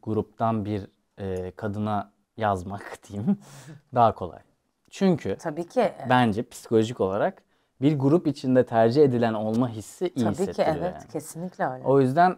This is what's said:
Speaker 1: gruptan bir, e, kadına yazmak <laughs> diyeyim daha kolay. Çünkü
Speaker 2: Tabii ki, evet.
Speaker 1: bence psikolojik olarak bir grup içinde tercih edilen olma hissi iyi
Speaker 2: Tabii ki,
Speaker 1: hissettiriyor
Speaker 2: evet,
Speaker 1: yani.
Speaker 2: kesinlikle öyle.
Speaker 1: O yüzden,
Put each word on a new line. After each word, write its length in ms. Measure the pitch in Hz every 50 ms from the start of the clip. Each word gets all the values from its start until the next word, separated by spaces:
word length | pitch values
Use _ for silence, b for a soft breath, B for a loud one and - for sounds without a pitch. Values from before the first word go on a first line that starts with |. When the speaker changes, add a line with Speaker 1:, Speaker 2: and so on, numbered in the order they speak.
Speaker 1:
gruptan 640 | - 110 107 107 101 - _ - 113 113 113 110 98
bir, 220 | 104 107 98 101 - _ _ _ _ _ -
e, 320 | 98 95 92 92 90 92
kadına 600 | - - 113 104 98 107 104 107 104 101 95 - _ _ _ _ _
yazmak 640 | - 110 104 101 92 90 98 98 104 - - - -
<laughs> 60 | _ -
diyeyim 300 | 101 101 113 185 196 202 B B 139 139 B 151 156 B B B 127
daha 200 | 120 117 110 98
kolay. 240 | - 95 82 - - _ _ _ _ _ _ _ _ _ _
Çünkü 460 | - - 196 190 170 131 - 98 101 -
Speaker 2:
Tabii 260 | - 170 147 160 175
ki, 140 | - - 254
evet. 260 | 220 175 - - - -
Speaker 1:
bence 400 | 127 123 123 113 98 107 127 -
psikolojik 520 | - - - - 120 110 110 113 123 -
olarak 420 | 104 95 95 107 143 185 190 _ _ _ _ _ _ _ _ -
bir 180 | 123 147 156 139
grup 280 | 131 139 156 175 147
içinde 400 | 156 135 - - 127 127 127 117
tercih 360 | - 123 113 113 117 120 151 151
edilen 300 | 135 123 117 117 113 110
olma 340 | 107 110 110 110 120 131 120
hissi 440 | 110 110 98 - - - 185 175 -
iyi 80 | 135 113
Speaker 2:
Tabii 100 | 107 101
ki, 60 | 156
Speaker 1:
hissettiriyor 360 | 196 - - - 185 156 156
Speaker 2:
evet, 180 | 156 160 151 156
Speaker 1:
yani. 140 | 151 143 -
Speaker 2:
kesinlikle 540 | - 156 151 - - 160 180 180 - - 180
öyle. 180 | 143 127 127 127
Speaker 1:
O 160 | 127 135 139
yüzden, 360 | 135 127 131 165 175 185 175